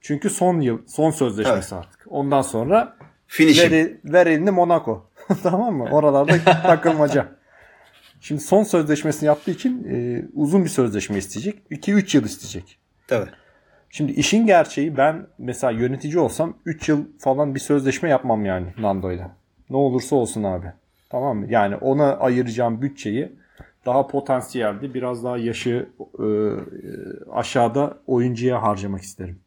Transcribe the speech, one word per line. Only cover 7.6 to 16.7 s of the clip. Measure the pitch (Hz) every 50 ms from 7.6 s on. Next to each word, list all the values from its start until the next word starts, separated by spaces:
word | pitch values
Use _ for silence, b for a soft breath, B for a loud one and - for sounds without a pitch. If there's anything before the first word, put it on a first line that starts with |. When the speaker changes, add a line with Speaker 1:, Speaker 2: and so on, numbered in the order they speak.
| b b b b b b b b b b b _
Speaker 1:
Şimdi | - - 147 147
son | - - 185 202 214
sözleşmesini | 208 - 170 156 151 151 147 - 156 147 - 151
yaptığı | 151 147 151 - 202
için, | 170 - - 254 254 247 233 -
e, | 131 123 120 120 120 120 - - -
uzun | 143 151 143 175 196 180
bir | 151
sözleşme | - - 123 113 101 104 - - 104
isteyecek. | 98 92 - - 104 135 202 208 - _ _
İki | 156 143 - - 202
üç | 208 190 - -
yıl | 285 113
isteyecek. | 107 - - - - - 92 90 _ _ _ _ _ _ _ _
Speaker 2:
Tabii. | - 127 113 95 92 - _ _ _ _ _ _ _ _ _ _ _
Speaker 1:
Şimdi | - - 151 139
işin | - - - - - 220 233
gerçeği | 214 190 170 151 - - - 143 165 147
ben | 131 135 151 160 165 - _ _
mesela | - 120 123 123 - - 127
yönetici | 113 113 120 123 139 131 - 151 156 175
olsam | 151 117 - - 160 165 - _ _
üç | 170